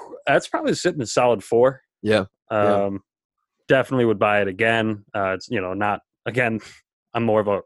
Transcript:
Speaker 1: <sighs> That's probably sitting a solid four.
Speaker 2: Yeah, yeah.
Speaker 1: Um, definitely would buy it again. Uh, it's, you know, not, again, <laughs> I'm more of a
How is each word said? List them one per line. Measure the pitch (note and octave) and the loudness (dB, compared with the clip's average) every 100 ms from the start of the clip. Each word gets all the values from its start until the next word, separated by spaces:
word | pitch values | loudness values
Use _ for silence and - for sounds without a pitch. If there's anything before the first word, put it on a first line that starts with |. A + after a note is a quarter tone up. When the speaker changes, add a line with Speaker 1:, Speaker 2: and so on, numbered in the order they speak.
| - | -16
Speaker 1:
<sighs> | - - | -8 0
That's | D#3 - | 0 0
probably | - D4 | -4 -2
sitting | D#3+ F3+ E3 | -2 -2 -4
a | A2 | -2
solid | - B2 A2 | 0 2 0
four. | - A#2 B2+ C3 _ _ | 0 2 2 0 _ _
Speaker 2:
Yeah, | G#2+ G#2+ G2 _ _ | 0 0 0 _ _
yeah. | G#2+ G#2 G2+ G2+ | 0 2 2 -2
Speaker 1:
Um, | G2 - _ _ _ _ _ - | -6 -12 _ _ _ _ _ 0
definitely | C3+ A#2+ C3 A#2 | 0 2 0 2
would | G#2 | 2
buy | G#2+ G#2 | 2 2
it | G2 | 0
again. | F#2 A2+ A2+ A2 G#2 - G#2 | 0 2 2 0 -4 -8 -4
Uh, | F#2+ F#2+ | -2 -4
it's, | - | -6
you | A#2 | -6
know, | F#2 | -4
not, | F#2+ G#2 G2 - _ A#2 | -4 -2 -4 -8 _ -6
again, | A#2 A#2+ A2+ - | -2 -2 -4 -8
<laughs> | - _ _ _ | -20 _ _ _
I'm | A#2 | -4
more | A2+ G#2+ | 2 2
of | G#2 | 2
a | G2 | -2